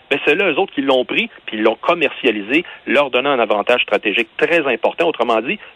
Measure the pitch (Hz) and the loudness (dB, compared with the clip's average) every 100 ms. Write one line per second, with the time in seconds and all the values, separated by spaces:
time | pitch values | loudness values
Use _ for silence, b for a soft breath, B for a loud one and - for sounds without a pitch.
0 | - 139 - 165 196 143 190 - 135 131 | -6 -2 0 0 0 0 -2 -2 0 2
1 | 117 143 233 B - 110 110 - - 175 | 0 -4 -4 B -10 0 0 0 -2 0
2 | 139 - 127 107 98 151 B B - 127 | -2 0 -2 -2 -2 -2 B B -2 0
3 | 143 123 143 131 107 104 101 120 - 101 | 2 0 0 0 2 2 2 2 2 -2
4 | 107 98 113 - 147 170 139 113 101 - | 0 -2 -2 -2 0 2 0 0 -2 0
5 | 170 - 120 110 127 104 B | -2 0 0 0 -2 -6 B